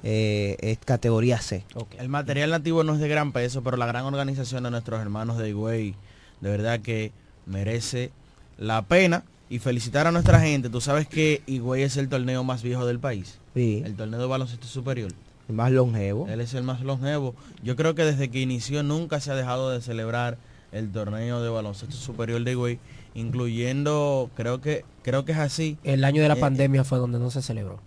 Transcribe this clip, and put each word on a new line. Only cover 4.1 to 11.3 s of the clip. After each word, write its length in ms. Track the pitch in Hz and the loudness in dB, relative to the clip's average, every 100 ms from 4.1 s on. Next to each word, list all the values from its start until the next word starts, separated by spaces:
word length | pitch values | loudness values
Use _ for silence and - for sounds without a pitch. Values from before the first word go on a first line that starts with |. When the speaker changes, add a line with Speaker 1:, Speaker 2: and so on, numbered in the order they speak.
| 139 139 139 123 127 | -2 -2 -4 -4 -4
Speaker 3:
de 60 | 123 | -4
nuestros 280 | 120 117 113 | -4 -4 -4
hermanos 380 | 107 104 113 117 | -4 -4 -4 -2
de 100 | 110 | -2
Higüey, 440 | 101 110 113 107 101 - - - - | -2 -2 -2 -4 -8 -16 -20 -20 -8
de 100 | 98 | -2
verdad 300 | 101 110 117 | 0 0 -2
que 320 | 120 110 110 - - - - | -2 -4 -4 -10 -20 -20 -8
merece 640 | 98 101 117 113 127 127 - - - - - | -4 -2 -2 -4 -4 -6 -10 -20 -20 -20 -8
la 240 | 107 110 | -2 -2
pena. 420 | 98 175 185 170 - - - | 4 6 6 4 -2 -20 -10
Y 60 | 120 | -4
felicitar 480 | 131 123 117 139 160 | -2 -2 0 2 4
a 60 | |
nuestra 260 | 170 - 160 | 4 8 8
gente. 300 | 160 143 123 | 8 2 0
Tú 100 | 120 | -4
sabes 280 | 127 143 147 | 0 0 0
que 340 | 156 156 | 2 2